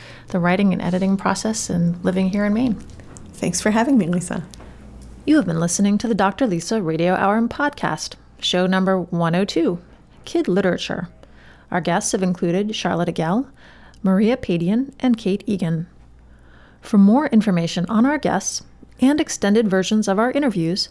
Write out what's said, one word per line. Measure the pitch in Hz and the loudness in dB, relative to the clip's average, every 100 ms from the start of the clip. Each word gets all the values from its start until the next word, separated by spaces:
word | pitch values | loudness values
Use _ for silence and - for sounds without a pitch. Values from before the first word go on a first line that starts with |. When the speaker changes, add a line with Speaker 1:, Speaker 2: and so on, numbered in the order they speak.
| - - - | -20 -20 -6
Speaker 1:
the | 185 | -2
writing | 175 185 202 | 2 2 2
and | 180 | 2
editing | - 180 190 196 | 0 0 0 0
process | 190 190 220 220 - | 0 -2 -2 -4 -2
and | 175 170 175 | 0 0 0
living | - 185 190 | -2 0 0
here | 202 208 | 0 0
in | |
Maine. | 208 254 208 - - - - - | 0 0 -2 -8 -18 -18 -18 -18
Speaker 2:
Thanks | - - 175 | -6 -4 -2
for | 214 | 0
having | 220 247 269 | 2 2 2
me, | 165 | 2
Lisa. | 180 175 - - - - - - - - - - | -2 -4 -6 -8 -14 -20 -20 -20 -20 -20 -8 2
Speaker 1:
You | 302 | 2
have | |
been | 190 165 | 2 0
listening | 170 - 202 208 | 0 2 2 2
to | 226 | 0
the | |
Doctor | 208 196 196 262 | 2 0 2 0
Lisa | 170 - 226 | 0 -2 -2
Radio | 165 160 175 | 0 2 2
Hour | 185 196 214 | 2 2 2
and | 233 | 0
Podcast, | - 294 285 156 156 - - - - | -2 -4 -2 -4 -4 -8 -14 -20 -8
show | - 180 185 | -2 0 2
number | 190 190 190 | 2 2 0
one | 175 - 170 | -2 -2 0
oh | 170 | 0
two, | 202 - 320 175 - - - - | 0 0 0 -2 -8 -20 -20 -20
Kid | - 339 311 | -4 -2 0
Literature. | 185 196 175 - - 175 - - - - - - | 2 2 0 -4 -8 -8 -14 -20 -20 -20 -20 -6
Our | 180 | -4
guests | 175 175 - | 0 -2 0
have | 214 | -2
included | 185 180 175 175 214 | 0 0 0 0 -2
Charlotte | 220 180 170 175 | -4 -2 -2 -2
Agell, | - 165 208 277 - - - - - | -2 0 -2 -4 -10 -20 -20 -20 -6
Maria | 185 190 214 254 | 0 2 2 0
Padian, | - 175 170 220 269 - | -2 -2 0 -2 -2 -2
and | 254 226 | 0 0
Kate | 196 202 - | 0 -4 -2
Egan. | 196 170 165 170 - - - - - - - - - | -4 -2 -4 -6 -14 -20 -20 -20 -20 -20 -20 -20 -20
For | - 214 | 0 6
more | 196 233 302 | 6 6 4
information | 220 208 175 170 - 175 | 4 4 0 0 -2 -2
on | 220 254 | 2 2
our | 294 | 2
guests | - 190 - - - - - - | 0 -2 -2 -8 -12 -20 -14 0
and | 254 294 | 2 2
extended | 320 - 202 208 220 | 0 -2 2 4 4
versions | 185 185 214 208 | 2 2 0 0
of | 190 | 2
our | 240 | 2
interviews, | 269 285 190 165 190 - | 0 0 0 -2 -2 -4